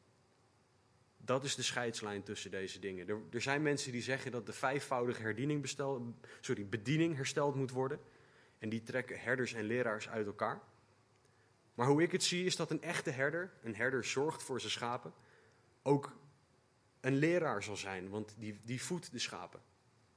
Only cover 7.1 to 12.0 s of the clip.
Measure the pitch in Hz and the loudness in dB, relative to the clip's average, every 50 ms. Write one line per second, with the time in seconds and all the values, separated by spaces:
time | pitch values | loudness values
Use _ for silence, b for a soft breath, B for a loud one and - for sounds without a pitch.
7.1 | 156 131 135 - - 151 143 143 135 135 135 120 127 127 131 131 147 - - B | 2 0 -2 0 2 2 2 2 2 2 0 0 0 0 0 0 -2 -6 -10 B
8.1 | B B B B B B B B B B 113 107 113 113 110 - 123 127 120 - | B B B B B B B B B B -4 -2 -2 -2 -2 0 -2 -2 -2 -2
9.1 | 87 - - 117 131 131 123 110 113 113 107 107 117 127 120 113 107 110 - - | -8 -4 0 0 2 2 2 -2 0 -2 0 0 2 2 2 2 0 -2 -4 -4
10.1 | 117 110 104 101 101 - 110 113 139 - - - - - _ _ _ _ _ _ | -2 -2 -2 -2 0 -2 -2 -2 -2 -4 -10 -18 -20 -20 _ _ _ _ _ _
11.1 | _ _ b b b b b b b b _ _ - 117 120 139 143 151 | _ _ b b b b b b b b _ _ 0 2 6 6 8 8